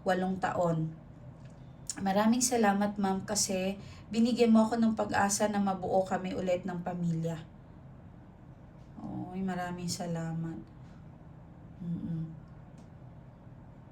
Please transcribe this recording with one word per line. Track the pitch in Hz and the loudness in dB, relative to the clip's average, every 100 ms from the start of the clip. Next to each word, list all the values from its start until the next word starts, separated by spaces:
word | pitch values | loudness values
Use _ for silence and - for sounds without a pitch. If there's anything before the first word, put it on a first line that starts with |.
walong | 196 185 185 185 | 2 2 2 0
taon. | 180 - 170 160 160 - - - - - - - - - - - | -2 2 2 2 0 -6 -16 -16 -16 -16 -18 -18 -18 -18 -12 -4
Maraming | 196 196 220 247 | 0 4 4 4
salamat, | - 240 208 202 208 208 | 4 4 4 4 2 2
ma'am, | 190 190 - | 0 0 -2
kasi | 202 - 185 190 202 - - - | -2 0 0 0 -4 -10 -16 -4
binigyan | 226 233 233 233 220 | 2 4 6 8 8
mo | 220 | 8
ako | 233 | 4
ng | 220 220 | 4 2
pag-asa | 208 185 202 202 208 | 0 4 4 4 2
na | 202 | 2
mabuo | 196 185 180 190 190 | 2 0 2 2 4
kami | 185 185 | 0 -2
ulit | - 185 180 | -2 0 0
ng | 185 175 | 0 -4
pamilya." | 180 175 170 165 165 160 - - - - - - - - - - - - - - - - | -4 -2 0 0 -2 -4 -10 -18 -20 -18 -18 -18 -18 -20 -20 -20 -20 -18 -18 -18 -18 -12
Oy, | 196 190 185 185 | -8 -6 -6 -4
maraming | 190 180 180 180 175 | -2 -2 -4 -4 -4
salamat. | - 175 165 165 165 165 165 - - - - - - - - - - - - | -4 -4 -4 -4 -4 -6 -8 -12 -18 -18 -18 -18 -20 -20 -20 -20 -20 -18 -10
Mm-mm. | 175 175 180 160 160 - - - - - - - - - - - - - - - - | -4 -4 -2 -4 -4 -10 -16 -18 -18 -18 -18 -18 -18 -18 -18 -20 -18 -18 -18 -18 -18